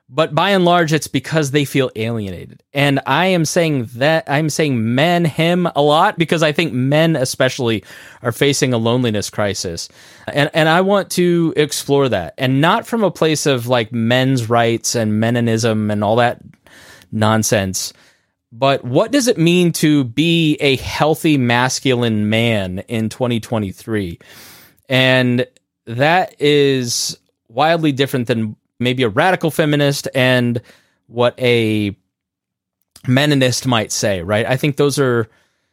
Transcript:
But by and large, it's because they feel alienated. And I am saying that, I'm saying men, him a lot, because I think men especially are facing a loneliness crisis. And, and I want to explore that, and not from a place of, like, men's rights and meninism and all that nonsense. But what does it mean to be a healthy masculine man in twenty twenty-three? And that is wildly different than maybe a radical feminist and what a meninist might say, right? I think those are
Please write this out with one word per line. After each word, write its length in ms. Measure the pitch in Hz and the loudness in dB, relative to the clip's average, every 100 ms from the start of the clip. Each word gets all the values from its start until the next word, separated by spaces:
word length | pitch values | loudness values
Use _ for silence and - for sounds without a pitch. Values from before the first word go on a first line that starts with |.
| _ | _
But 240 | 131 160 | -4 -2
by 180 | 151 190 | 0 0
and 120 | 196 | 2
large, 300 | 175 175 156 | 4 4 2
it's 160 | 156 - | 0 -2
because 420 | 135 - 160 139 | -6 -2 -2 0
they 140 | 147 139 | 0 0
feel 260 | 139 131 110 | 0 -2 -2
alienated. 640 | 113 113 98 87 - - _ | -6 -4 -8 -10 -16 -20 _
And 280 | 139 143 139 - | -2 0 0 0
I 200 | 147 190 | 0 2
am 180 | 175 | 0
saying 460 | 151 180 165 139 110 117 | 0 0 0 -2 -6 -2
that, 280 | 143 160 - | 0 0 0
I'm 240 | 139 160 | -2 -2
saying 460 | - 151 120 113 127 | -2 0 0 0 0
men, 300 | 170 175 160 | 2 2 0
him 420 | - 165 180 175 143 | 0 0 2 0 0
a 60 | |
lot, 360 | 147 156 190 - | 2 2 2 0
because 240 | 156 170 | 0 2
I 120 | 156 | 0
think 180 | 147 165 | 0 -2
men 460 | 123 135 151 165 147 | 0 0 2 2 0
especially 640 | - - 131 - 117 107 - - - - | -2 0 -2 0 -2 -2 -6 -20 -20 -8
are 80 | 120 | -6
facing 420 | - 143 135 135 | 0 0 2 0
a 40 | 117 | 0
loneliness 520 | 113 127 120 104 - | 0 0 0 -2 -4
crisis. 600 | - 104 92 92 82 - - - - - | -2 -2 -2 -6 -8 -12 -18 -20 -16 -6
And, 220 | 143 147 | -2 -2
and 160 | 160 156 | 0 2
I 100 | 175 | 2
want 320 | 190 202 175 | 2 0 -2
to 420 | - 175 170 165 - | 0 2 2 0 0
explore 500 | 151 - - 139 135 | -2 -2 0 2 2
that, 280 | 98 80 - | -2 -4 -4
and 240 | 131 135 | -2 2
not 260 | 165 226 - | 2 0 -2
from 160 | 233 | -2
a 80 | 185 | -2
place 340 | - 160 147 147 | 0 0 0 0
of, 220 | 127 117 | -2 0
like, 240 | 123 110 | 0 0
men's 580 | 117 113 127 131 131 110 | -2 0 2 2 0 0
rights 460 | 117 117 117 - 120 | 2 2 0 -2 -2
and 260 | 107 107 | 0 0
meninism 720 | 113 120 117 113 113 110 107 | 0 0 0 0 0 0 -2
and 120 | 104 104 | -2 0
all 100 | 117 | 2
that 240 | 120 - - - _ - - - - | 2 -2 -14 -20 _ -20 -20 -20 -8
nonsense. 800 | 110 107 110 - 110 95 90 - - _ _ _ _ _ | 0 2 2 2 0 -2 -6 -10 -14 _ _ _ _ _
But 360 | 113 135 139 120 | -2 0 0 0
what 260 | 143 220 | 0 2
does 160 | 277 240 | 0 2
it 100 | 165 | 2
mean 360 | 165 180 175 | 2 4 2
to 320 | - 156 147 123 | 2 2 2 0
be 500 | 143 170 165 156 147 | 0 2 2 2 2
a 160 | 139 131 | 0 0
healthy 600 | - - 156 151 165 143 | -4 -2 0 2 2 2
masculine 920 | 120 120 127 - 135 120 117 107 104 | 2 2 0 -2 -2 0 0 0 0
man 500 | 110 117 107 92 92 - | 0 0 0 -2 -8 -6
in 220 | 113 110 | -4 -4
twenty 320 | - 123 113 | -4 -4 -4
twenty-three? 800 | - 113 98 - - 107 90 82 - - - - - _ - | -4 -6 -6 -8 -6 -4 -4 -10 -18 -20 -20 -20 -20 _ -4
And 580 | 127 131 131 123 123 123 _ _ _ 113 | 0 2 2 2 0 -2 _ _ _ -10
that 480 | 117 147 180 - - | -2 2 2 -2 -2
is 800 | 147 147 139 135 120 - - - _ _ _ | 2 2 2 0 -2 -6 -8 -10 _ _ _
wildly 420 | 113 156 170 156 | -2 0 2 0
different 360 | 131 135 131 120 | 0 -2 -2 -2
than 280 | 113 110 - _ - | -2 -4 -8 _ -6
maybe 240 | 123 127 | -2 0
a 60 | 120 | 0
radical 420 | 110 185 180 160 | 2 0 0 -2
feminist 560 | - 151 147 143 143 - | 0 0 2 0 -2 -4
and 480 | 135 127 127 120 117 - - _ _ _ | 0 2 2 0 -4 -8 -20 _ _ _
what 320 | 117 120 - | -2 -2 0
a 560 | 123 120 110 107 101 - _ _ _ _ _ _ _ _ _ - - | 0 2 2 0 -2 -6 _ _ _ _ _ _ _ _ _ -10 -2
meninist 600 | 127 151 143 127 117 131 | 0 2 2 0 0 -2
might 260 | 117 101 | -2 -2
say, 300 | - 113 92 | -4 -2 -2
right? 240 | 87 107 110 | -2 -2 -2
I 120 | 131 | -2
think 180 | 151 139 | -2 0
those 240 | 143 135 | -2 0
are 300 | 131 117 110 _ _ _ _ | 0 0 -2 _ _ _ _